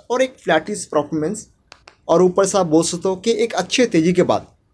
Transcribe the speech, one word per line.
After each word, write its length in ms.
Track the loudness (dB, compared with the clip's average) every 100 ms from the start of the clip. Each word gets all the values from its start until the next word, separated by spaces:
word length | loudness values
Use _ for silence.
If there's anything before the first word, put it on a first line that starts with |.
| -6
और 120 | -2
एक 120 | -2 -4
फ्लैटिश 400 | -2 -2 -2 -8
परफॉर्मेंस, 600 | -4 -4 -2 -4 -6 -8 -14 _ _ -20 -20 _ 0
और 140 | 4
ऊपर 220 | 4 2
से 140 | 0 0
आप 80 | 2
बोल 160 | 2
सकते 240 | 2 -2 -4
हो 80 | -4
कि 160 | -2
एक 220 | -2 -2
अच्छे 320 | -4 -4 0 0
तेज़ी 260 | 2 2
के 100 | 2
बाद 240 | 2 0 -4 _ _